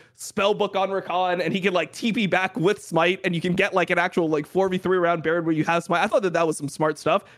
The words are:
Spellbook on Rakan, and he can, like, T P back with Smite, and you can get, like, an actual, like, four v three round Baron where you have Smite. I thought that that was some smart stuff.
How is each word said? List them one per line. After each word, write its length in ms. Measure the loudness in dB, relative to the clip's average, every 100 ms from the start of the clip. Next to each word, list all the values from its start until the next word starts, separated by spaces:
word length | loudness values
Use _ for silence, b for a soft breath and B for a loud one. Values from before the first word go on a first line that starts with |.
| b -16
Spellbook 600 | -8 -2 0 0 0 0
on 140 | -2
Rakan, 520 | -2 -2 -2 0 0
and 80 | -2
he 80 | -2
can, 120 | 0
like, 200 | 0 -2
T 200 | -4 -2
P 140 | 0 0
back 260 | 0 -2 0
with 240 | 0 0
Smite, 400 | -2 2 2 0
and 100 | -2
you 60 | -2
can 140 | 0
get, 180 | 0 2
like, 140 | 2 2
an 80 | 2
actual, 300 | 0 0 0
like, 180 | 0 -2
four 220 | 0 0
v 80 | 0
three 200 | 0 2
round 240 | 2 0
Baron 200 | 0 0 0
where 80 |
you 100 | 0
have 180 | 2 0
Smite. 200 | 0 0
I 40 | 2
thought 160 | 0
that 120 | 0
that 120 | 2 0
was 120 | -2
some 100 | -6
smart 300 | -2 -2 0
stuff. 260 | 0 0 -2